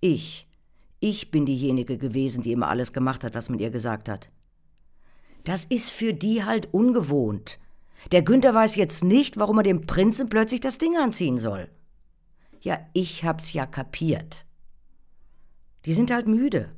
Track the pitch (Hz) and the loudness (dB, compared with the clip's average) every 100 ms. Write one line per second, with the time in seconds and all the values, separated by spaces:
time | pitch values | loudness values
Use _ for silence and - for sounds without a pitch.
0 | 185 156 - - - _ _ _ - - | 2 0 -2 -16 -20 _ _ _ -20 -4
1 | 208 214 - 156 139 131 135 131 120 131 | -4 -2 -2 0 0 0 0 0 -2 -4
2 | 135 117 135 123 117 120 78 107 123 - | -4 -2 -2 -2 -2 -2 0 -2 -2 -2
3 | 131 131 120 120 - 120 110 120 117 107 | -2 -2 -6 -8 -6 -4 -4 -4 -6 -6
4 | 110 101 - _ _ _ _ _ _ - | -6 -12 -12 _ _ _ _ _ _ -20
5 | - - - - - 185 - 240 - - | -20 -20 -20 -16 -6 -4 -2 -2 -2 -2
6 | 226 165 185 220 202 226 - 185 240 240 | -2 -2 0 -2 0 -2 0 2 4 4
7 | 151 143 117 101 - - - - - - | 2 0 0 -4 -8 -18 -18 -20 -20 -20
8 | - 180 165 254 262 220 220 214 175 - | 2 2 6 6 6 6 4 2 0 2
9 | 180 226 - - 208 214 202 180 160 - | 4 4 4 0 2 4 4 2 0 2
10 | 196 233 247 214 220 247 262 254 330 339 | 4 2 0 0 2 0 -2 -2 0 2
11 | 262 220 170 127 113 98 85 - - _ | 0 0 0 0 -2 -6 -10 -16 -20 _
12 | _ _ _ _ _ - - 151 - - | _ _ _ _ _ -12 -6 -6 -4 -4
13 | 180 - 165 160 160 156 131 - 131 - | -4 -4 -4 -4 -4 -6 -6 -8 -10 -4
14 | 160 139 - - - - - - - - | -2 -2 -4 -18 -20 -20 -20 -20 -20 -20
15 | - - - - - - - - - 160 | -20 -20 -20 -20 -20 -20 -20 -16 -4 0
16 | 240 240 220 220 269 196 90 | 2 0 2 2 2 0 -4